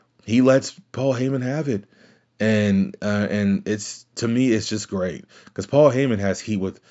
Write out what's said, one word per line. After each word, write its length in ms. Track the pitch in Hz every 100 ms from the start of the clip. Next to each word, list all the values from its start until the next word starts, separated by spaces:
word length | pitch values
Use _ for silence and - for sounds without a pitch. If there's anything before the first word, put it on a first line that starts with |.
| _ _ -
he 160 | 117
lets 360 | 127 135 135 - _
Paul 220 | - 135
Heyman 300 | 120 131 135
have 260 | 123 147 143
it. 160 | 101 - _ _ _ _ _
And, 560 | 110 107 104 98 95 -
uh, 260 | 104 104 104
and 360 | 104 101 98 -
it's, 400 | 107 - - _ -
to 120 | 117
me, 240 | 117 131
it's 160 | 110 101
just 220 | 107 -
great. 340 | 98 92 76 - - -
'Cause 120 | - 92
Paul 260 | 139 147
Heyman 280 | 127 135 107
has 220 | 98 92
heat 160 | - 104
with 240 | 95 - _